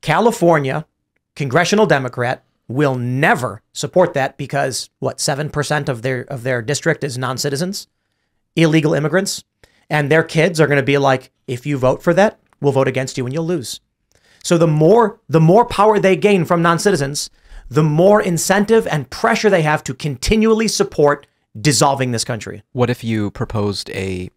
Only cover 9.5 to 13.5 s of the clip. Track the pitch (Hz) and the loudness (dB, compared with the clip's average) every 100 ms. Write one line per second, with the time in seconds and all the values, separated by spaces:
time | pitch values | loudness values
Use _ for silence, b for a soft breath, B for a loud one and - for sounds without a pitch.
9.5 | _ b b b 151 143 156 160 160 165 | _ b b b -4 2 0 2 0 0
10.5 | 165 147 143 127 139 139 131 - _ - | 2 2 2 2 2 2 0 -4 _ -10
11.5 | 123 147 143 127 139 - 170 214 - _ | -10 -6 -2 0 0 0 2 2 0 _
12.5 | _ 143 131 135 131 131 - 123 143 165 | _ 0 2 0 -2 -6 -6 -6 -6 -4